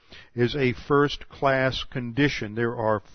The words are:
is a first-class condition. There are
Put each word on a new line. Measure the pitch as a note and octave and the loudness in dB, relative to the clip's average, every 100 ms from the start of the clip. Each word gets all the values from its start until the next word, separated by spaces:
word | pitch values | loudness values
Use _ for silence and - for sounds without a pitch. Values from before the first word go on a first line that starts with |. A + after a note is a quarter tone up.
| _ - - | _ -20 -12
is | A#2 A#2+ C#3 | -2 0 2
a | B2+ | -2
first-class | A#2 - C#3+ C#3+ - - - C#3+ C3+ C3 - - | -2 2 2 2 0 -14 -2 0 2 0 -2 -6
condition. | C3+ A#2+ A#2 C#3+ - G#2+ A2 | -8 -4 0 0 0 -6 -4
There | A#2 A#2+ | -2 0
are | A2 G#2 - | 0 0 -2